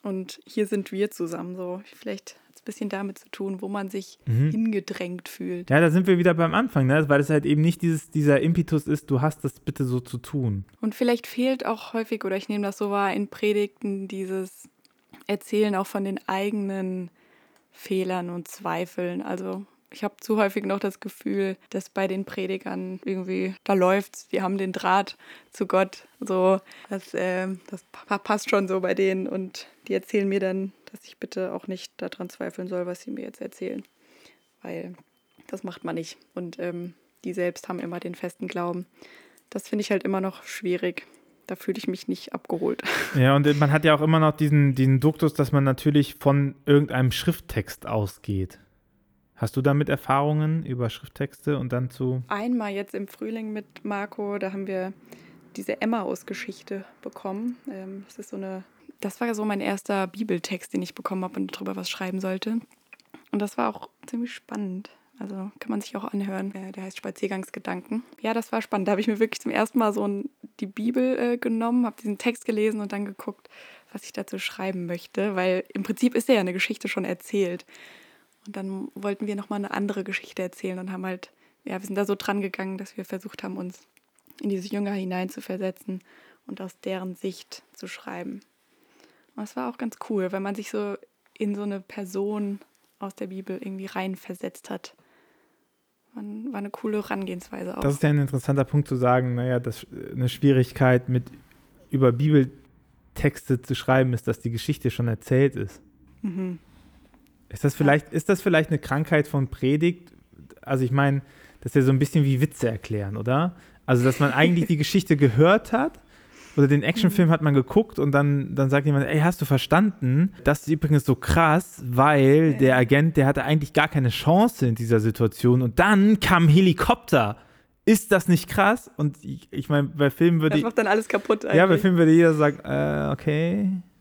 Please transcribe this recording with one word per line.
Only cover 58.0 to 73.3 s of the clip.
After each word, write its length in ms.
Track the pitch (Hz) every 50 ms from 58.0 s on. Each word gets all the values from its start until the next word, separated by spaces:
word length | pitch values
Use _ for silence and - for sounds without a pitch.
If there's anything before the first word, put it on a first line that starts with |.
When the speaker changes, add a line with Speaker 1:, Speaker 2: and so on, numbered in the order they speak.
| 196 _
Speaker 1:
das 100 | - -
ist 120 | 202 -
so 60 | -
eine, 280 | 196 190 190 190 185 190 _ _ _ _ - - _
das 200 | - 202 190 -
war 140 | 240 233 226
so 100 | 214 214
mein 160 | 214 202 202
erster 460 | - - 202 196 - - 208 196 190 185
Bibeltext, 640 | - 202 220 208 185 175 - - 196 180 - - -
den 80 | 196
ich 120 | 180 175 -
bekommen 300 | - - - 190 190 185
hab 120 | 185 -
und 120 | 190 - 185
drüber 280 | - - 190 196 196
was 120 | 190 185 180
schreiben 320 | - - 190 185 185 190
sollte. 380 | 190 190 185 190 - 220 226 233 - _ _ _ _ _ - _ _ _ - - _ _
Und 100 | - 208
das 160 | 208 202 -
war 180 | - 233 226 208
auch 140 | - - - _ _ -
ziemlich 260 | - - 233 240 240 -
spannend. 560 | - _ - 233 214 208 190 185 185 202 - _ _ _ _ _ 269
Also 320 | 214 196 202 190 190 208 _ -
kann 100 | - -
man 100 | 220 208
sich 160 | 202 - -
auch 80 | 202 202
anhören. 500 | - - 202 196 196 190 190 196 196 202
Äh, 180 | 190 190 190
der 100 | 196 -
heißt 160 | 190 190 190 -
Spaziergangsgedanken. 1040 | - - 190 - - 190 190 190 190 - - - - - 185 180 - - - 226 247 _ - _
Ja, 140 | - 220 226
das 180 | 233 220 -
war 80 | - 226
spannend. 280 | 220 - - 208 190 190
Da 40 |
hab 60 | 202 185
ich 80 | 214
mir 120 | 233 220 202
wirklich 220 | 226 220 - -
zum 100 | - -
ersten 280 | - - 214 220 _ 254
Mal 140 | 226 214 202
so 120 | 214 202
ein, 220 | 208 202 196 196 - _ _ - - _ -
die 60 | -
Bibel, 520 | 190 196 - 214 233 247 262 254 254 262 -
äh, 180 | 240 240 240 240
genommen, 460 | - 240 233 226 226 233 240 247 240
hab 100 | 226 - -
diesen 180 | - 208 208 196
Text 260 | - 247 233 - -
gelesen 340 | - 226 208 214 220 214 214
und 120 | 202 196
dann 120 | - 202 202
geguckt, 420 | 196 196 - - -